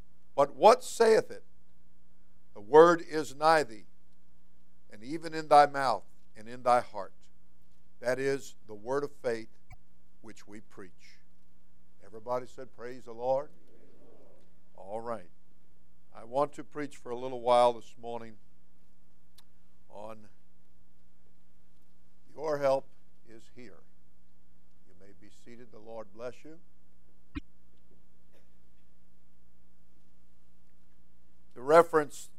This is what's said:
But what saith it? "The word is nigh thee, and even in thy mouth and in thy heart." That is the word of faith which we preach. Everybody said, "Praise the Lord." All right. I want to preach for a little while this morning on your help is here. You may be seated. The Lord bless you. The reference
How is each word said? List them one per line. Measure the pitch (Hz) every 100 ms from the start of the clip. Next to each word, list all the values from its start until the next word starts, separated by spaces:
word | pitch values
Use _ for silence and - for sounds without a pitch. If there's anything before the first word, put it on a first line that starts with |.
| - - - -
But | 143 127
what | 180 -
saith | - - 226 214 -
it? | 101 - - - - - - - - - - -
"The | -
word | 104 147 170 165
is | 170 151 156 135
nigh | 156 160
thee, | 135 107 92 - - - - - - - - - -
and | 107
even | 113 160 165
in | 160 156
thy | 147 143
mouth | 139 135 104 - - - 110
and | 110
in | 123
thy | 123 123
heart." | 117 104 98 - - - - - - - - -
That | 120 131
is | 139 139 - - 107
the |
word | 107 107 139
of | 143
faith | - 127 113 110 - - - - - - -
which | 110 104 -
we | 104
preach. | 113 - 95 - - - - - - - - - - -
Everybody | 98 110 107 123 123
said, | - 127 -
"Praise | 117 127 113
the |
Lord." | 113 123 135 147 - - - - - - - - - - - - -
All | 92 107
right. | 117 113 87 - - - - - - - - 107
I |
want | 113 127 147
to | 147
preach | 139 151 143 -
for | -
a | 120
little | 131 127
while | 117 123 123
this | 117 104 -
morning | 123 117 113 107 - - - - - - - - - - - - - - -
on | 98 110 110 104 - - - - - - - - - - - - - - - - - - - -
your | - 156 143
help | 139 135 - - - - -
is | 113 - 131
here. | 120 85 - - - - - - - - - - -
You | 92
may | 98
be | 98 101
seated. | - - 117 120
The | 110
Lord | 110 113 104
bless | 107 123 117
you. | 151 165 - - - - - - - - - - - - - - - - - - - - - - - - - - - - - - - - - - - - - - - - - - - - - - - - - -
The |
reference | 127 160 165 160 147 - -